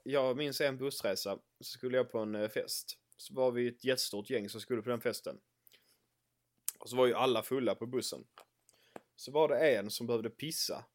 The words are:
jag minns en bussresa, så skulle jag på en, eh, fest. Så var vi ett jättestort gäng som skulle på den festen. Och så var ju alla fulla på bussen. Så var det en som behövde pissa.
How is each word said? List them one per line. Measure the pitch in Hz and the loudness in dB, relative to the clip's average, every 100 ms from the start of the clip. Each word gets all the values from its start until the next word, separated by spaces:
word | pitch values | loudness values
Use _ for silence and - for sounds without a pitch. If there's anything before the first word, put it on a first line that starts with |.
jag | 131 139 131 127 | 0 2 2 2
minns | 139 131 | -2 0
en | 147 131 | 0 0
bussresa, | 135 - 104 95 98 98 _ _ | -4 0 0 0 -2 -6 _ _
så | - - | -14 -6
skulle | 127 127 | 0 0
jag | 120 | 2
på | 117 | -2
en, | 107 | -2
eh, | 107 107 | -2 -2
fest. | 120 - - - - _ - | -2 -4 -6 -8 -16 _ -20
Så | - | -10
var | 135 127 | 2 2
vi | 120 123 | 4 0
ett | 120 | 0
jättestort | 127 127 - 101 104 | 0 0 0 -6 -4
gäng | 123 101 | -4 -4
som | 110 | -10
skulle | - 120 | -4 -4
på | 113 | -2
den | 117 | -2
festen. | 123 104 - 65 _ _ _ _ _ _ _ _ _ _ _ _ - - | -2 -4 -8 -12 _ _ _ _ _ _ _ _ _ _ _ _ -10 -10
Och | - | -4
så | 127 | 4
var | 123 | 4
ju | |
alla | 110 127 110 | 6 2 2
fulla | - 135 113 | 0 0 0
på | 98 117 | 0 -2
bussen. | 123 - - - - - _ _ _ _ - - - | -4 -4 -8 -14 -20 -20 _ _ _ _ -20 -20 -18
Så | - | -2
var | 147 151 | 2 4
det | 127 156 110 | 6 6 4
en | 101 | 2
som | - 120 | -4 -2
behövde | 117 110 | -2 -2
pissa. | - 151 - - 78 - | -6 -8 -4 -4 -4 -10